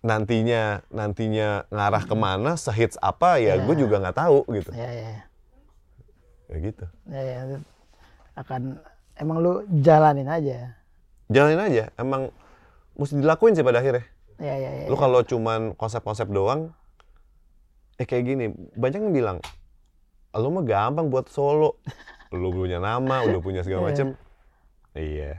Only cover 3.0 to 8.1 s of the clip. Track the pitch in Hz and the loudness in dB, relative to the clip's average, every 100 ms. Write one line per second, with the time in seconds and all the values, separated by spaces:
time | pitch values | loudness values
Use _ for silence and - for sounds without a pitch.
3 | 95 - 175 160 110 95 98 160 123 101 | -4 2 4 4 4 2 2 2 2 2
4 | 92 107 165 139 - 107 - 120 120 120 | 0 0 4 4 2 -6 -6 -10 -10 -10
5 | 113 110 - _ _ _ _ _ _ _ | -12 -14 -18 _ _ _ _ _ _ _
6 | - _ _ _ _ 82 92 107 90 - | -20 _ _ _ _ -8 -8 -8 -16 -16
7 | - 139 131 127 131 139 151 _ _ _ | -14 -10 -8 -8 -10 -12 -14 _ _ _
8 | - | -20